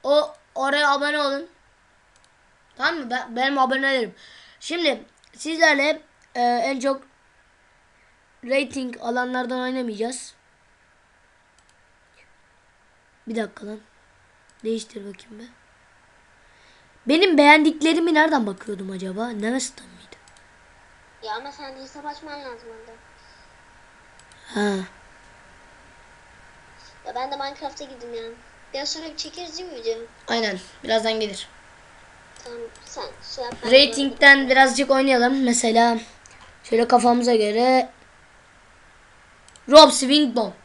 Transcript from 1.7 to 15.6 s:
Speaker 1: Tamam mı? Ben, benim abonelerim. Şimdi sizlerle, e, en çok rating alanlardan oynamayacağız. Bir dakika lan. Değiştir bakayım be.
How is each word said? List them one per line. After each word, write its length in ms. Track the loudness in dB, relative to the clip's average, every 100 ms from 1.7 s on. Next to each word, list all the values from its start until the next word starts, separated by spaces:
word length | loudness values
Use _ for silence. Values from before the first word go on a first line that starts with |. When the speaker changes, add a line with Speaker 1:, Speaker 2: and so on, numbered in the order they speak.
| _ _ _ _ _ _ _ _ _ _ -4
Speaker 1:
Tamam 180 | -4
mı? 160 | -4 -6
Ben, 260 | -8 -8 -2
benim 220 | -2 2
abonelerim. 560 | 0 2 0 0 -4 -10 -20 -20 -20 _
Şimdi 440 | -8 -2 -2 -4 -10 _ _ -14
sizlerle, 640 | -10 2 2 4 0 -2 _ _ _
e, 60 | -2
en 400 | 0 0 -2 -2
çok 220 | -4 -4 -8 _ _ _ _ _ _ _ _ _ _ _ _ _
rating 520 | -2 -2 -2 -6 -10 -8
alanlardan 600 | -6 -4 -4 -4 -6 -6
oynamayacağız. 760 | -6 -6 -8 -6 -8 -8 -16 _ _ _ _ _ _ _ _ _ _ _ _ _ _ _ _ _ _ _ _ _ _ _ _ _ _ _ _ _ -10
Bir 80 | -8
dakika 300 | -8 -10 -16
lan. 140 | -16 _ _ _ _ _ _ _ _
Değiştir 360 | -8 -6 -8 -16
bakayım 380 | -18 -20 -20 -20
be. 60 | -20 _